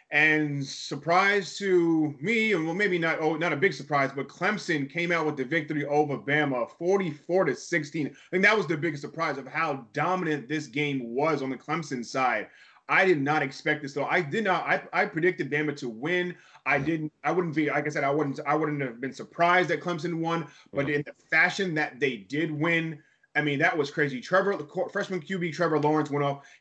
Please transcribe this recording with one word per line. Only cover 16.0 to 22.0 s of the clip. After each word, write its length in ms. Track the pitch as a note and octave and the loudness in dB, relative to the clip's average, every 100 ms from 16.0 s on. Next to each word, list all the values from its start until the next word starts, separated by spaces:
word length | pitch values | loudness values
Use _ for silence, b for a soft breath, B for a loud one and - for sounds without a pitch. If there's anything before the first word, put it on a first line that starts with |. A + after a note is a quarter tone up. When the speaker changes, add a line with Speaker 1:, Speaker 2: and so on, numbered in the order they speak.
| D3+ F3+ F3+ E3+ B B C3+ | -2 -2 -2 -6 B B -2
Speaker 1:
I 100 | C#3+ | 0
didn't, 340 | C#3+ E3 D3+ - | 0 -2 -4 -6
I 80 | D3 | -2
wouldn't 240 | F3 F3 D3 | 0 0 0
be, 160 | D3 | 0
like 160 | D3 C#3+ | 0 -2
I 20 | |
said, 140 | - | -2
I 80 | C#3 | 0
wouldn't, 280 | D3 C#3+ C3 C#3+ | 2 0 -2 0
I 80 | |
wouldn't 260 | D3+ D#3 D3 | 0 0 -2
have 200 | C3 A#2 | -4 -6
been 100 | C3 | -8
surprised 580 | A#2+ A2 - E3+ F3+ D#3+ | -8 -8 2 4 4 4
that 120 | D#3 | 0
Clemson 380 | F3 E3+ F3 E3 | -2 -4 -4 -2
won, 260 | E3 E3 D3 B B | -2 -2 -4 B B
but 160 | - C#3 | -4 0
Speaker 2:
Yeah. 100 | D3 | 0
Speaker 1:
in 40 | |
the 100 | - - _ | -4 -10 _
fashion 420 | D#3+ F3+ F#3+ F#3 | 2 2 2 -2
that 260 | D#3 D3+ | 0 -2
they 180 | B2 | 0